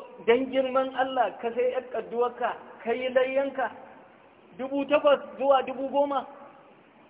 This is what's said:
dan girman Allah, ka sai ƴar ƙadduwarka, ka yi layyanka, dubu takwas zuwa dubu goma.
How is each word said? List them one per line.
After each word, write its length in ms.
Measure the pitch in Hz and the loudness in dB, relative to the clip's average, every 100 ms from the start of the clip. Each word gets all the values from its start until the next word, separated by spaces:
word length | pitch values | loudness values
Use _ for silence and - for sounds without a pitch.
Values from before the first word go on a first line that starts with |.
| - - 180 | -4 -4 4
dan 240 | 240 269 | 4 4
girman 440 | 269 262 254 262 254 | 0 2 0 0 -2
Allah, 420 | 269 262 208 180 | -2 0 -2 -2
ka 100 | 233 | -6
sai 180 | 226 247 | 0 0
ƴar 100 | 254 240 | 0 -4
ƙadduwarka, 640 | 226 - 233 240 240 233 175 - - | -8 -6 -2 -2 -2 -6 -6 -14 -10
ka 60 | 220 | -4
yi 160 | 240 254 | -4 0
layyanka, 600 | 254 262 269 277 269 - - - - - - - _ - - | 2 2 0 -2 -2 -4 -6 -20 -20 -20 -20 -20 _ -20 -10
dubu 260 | 269 277 277 | -4 -2 2
takwas 340 | 294 302 269 - 202 | 4 6 4 0 -2
zuwa 240 | 269 269 | 4 4
dubu 260 | 247 254 269 | 4 -6 -2
goma. 380 | 277 285 277 262 - - - - - - - | 0 0 0 -6 -16 -20 -20 -20 -20 -20 -20